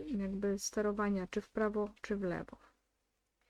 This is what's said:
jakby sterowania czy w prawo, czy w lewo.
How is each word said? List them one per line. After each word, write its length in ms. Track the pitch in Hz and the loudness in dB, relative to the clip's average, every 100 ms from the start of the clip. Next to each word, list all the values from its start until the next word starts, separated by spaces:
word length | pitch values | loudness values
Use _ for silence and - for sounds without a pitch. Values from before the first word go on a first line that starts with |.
| 302 | -4
jakby 540 | 214 196 196 202 202 | -2 -2 0 0 0
sterowania 680 | - - 208 208 202 196 185 | 0 0 0 2 2 2 0
czy 140 | 214 | -2
w 80 | - | -2
prawo, 400 | - 214 214 208 - | 2 2 2 -2 -4
czy 140 | - 202 | -4 -2
w 80 | |
lewo. 340 | 185 165 - - - _ _ _ _ _ _ _ _ | 0 -2 -6 -12 -20 _ _ _ _ _ _ _ _